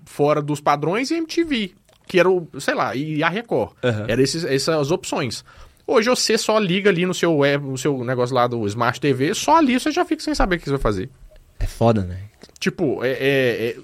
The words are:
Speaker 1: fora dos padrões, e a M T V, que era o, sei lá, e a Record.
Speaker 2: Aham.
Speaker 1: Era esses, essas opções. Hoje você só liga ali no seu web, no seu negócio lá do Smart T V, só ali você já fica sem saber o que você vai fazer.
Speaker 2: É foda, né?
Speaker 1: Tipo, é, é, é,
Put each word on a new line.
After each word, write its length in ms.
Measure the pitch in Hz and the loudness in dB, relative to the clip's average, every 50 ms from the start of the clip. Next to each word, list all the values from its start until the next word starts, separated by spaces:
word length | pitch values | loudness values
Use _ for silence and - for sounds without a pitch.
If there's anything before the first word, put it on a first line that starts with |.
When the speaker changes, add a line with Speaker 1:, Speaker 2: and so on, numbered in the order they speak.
| - | -20
Speaker 1:
fora 380 | - - - 143 147 151 151 | -14 -4 0 2 2 2 2
dos 180 | 147 147 151 143 | 0 -2 -6 -2
padrões, 500 | - 160 143 147 147 156 180 226 269 262 | 0 0 0 0 0 -2 -2 -2 -2 -2
e 40 | 320 | -4
a 40 | 339 | -4
M 80 | 330 | -4
T 200 | 320 - 339 339 | -4 -2 -2 -2
V, 260 | 320 285 226 208 180 - _ _ _ _ _ _ - | 0 -2 -2 -4 -4 -8 _ _ _ _ _ _ 0
que 120 | - 175 | 2 4
era 100 | 170 185 | 4 6
o, 160 | 190 180 170 - - 131 | 4 2 0 -4 -10 -6
sei 140 | - - 294 | -4 -2 -2
lá, 200 | 220 147 117 101 | 0 -2 -2 -2
e 300 | 127 147 156 156 147 156 | -4 -4 -4 -2 0 0
a 60 | 170 | 0
Record. 420 | 170 220 240 - 180 135 104 - - _ | 0 -2 -4 -2 -2 -2 -2 -2 -4 _
Speaker 2:
Aham. 240 | - 127 113 107 104 117 | -2 -2 -2 -2 -2 -2
Speaker 1:
Era 140 | 117 123 | 2 2
esses, 220 | 135 131 - 165 165 | 2 2 0 -2 -2
essas 480 | 131 135 139 - - 160 156 143 135 | -2 -2 0 0 0 0 0 0 0
opções. 540 | 175 190 - - 294 214 151 120 - - - - - - - - _ _ _ - | -2 -4 -4 -4 -4 -4 -4 -4 -6 -8 -12 -18 -20 -20 -20 -20 _ _ _ 0
Hoje 220 | 277 254 220 240 | 2 2 4 4
você 280 | 247 - - - 214 220 | 2 2 2 0 0 0
só 220 | - - 214 220 | 0 0 2 2
liga 300 | 214 180 175 202 196 208 | 2 2 0 2 2 2
ali 160 | 196 160 180 | 2 2 0
no 80 | 185 175 | -2 -2
seu 240 | - - 170 165 143 | 0 0 2 2 4
web, 280 | 139 143 143 143 143 | 4 2 2 0 -2
no 120 | 135 135 131 | -4 -6 -4
seu 260 | - 151 143 127 120 | -2 -2 -2 -2 -2
negócio 320 | 120 127 123 123 123 131 | -4 -2 0 0 0 2
lá 120 | 123 120 123 | 2 2 2
do 180 | 120 117 110 101 | 0 -2 -2 -2
Smart 320 | 104 120 120 120 123 - | -2 0 0 0 0 0
T 140 | - 147 131 | 0 0 0
V, 200 | 123 135 160 220 | 0 0 -2 -2
só 240 | - - - 302 330 | -2 2 2 4 4
ali 220 | 320 247 240 254 | 4 4 2 0
você 120 | - 311 | 0 -2
já 120 | 302 359 359 | -2 -2 -2
fica 180 | - 320 302 | -2 -4 -4
sem 140 | - 302 302 | -4 -4 -2
saber 220 | - 294 202 175 165 | -2 0 0 0 -2
o 20 | |
que 60 | - | -2
você 60 | 143 | -2
vai 80 | 139 135 | -4 0
fazer. 300 | - 120 104 92 95 - - - - - - - - _ _ - | 0 0 0 -2 -4 -8 -10 -16 -20 -20 -20 -20 -20 _ _ -6
Speaker 2:
É 80 | - - | -6 -6
foda, 340 | - - 117 117 117 107 | -2 2 4 4 4 2
né? 160 | 95 90 90 92 98 104 - _ - - _ - | 0 -4 -8 -10 -14 -16 -18 _ -20 -20 _ -6
Speaker 1:
Tipo, 420 | - 185 180 - 180 135 104 95 107 | -4 -4 -2 -2 -2 -2 -2 -2 -2
é, 60 | 127 | -2
é, 60 | 135 117 | -2 0
é, 560 | 131 139 139 135 131 123 110 90 110 120 110 - | 0 0 2 2 2 2 0 0 -2 -4 -4 -6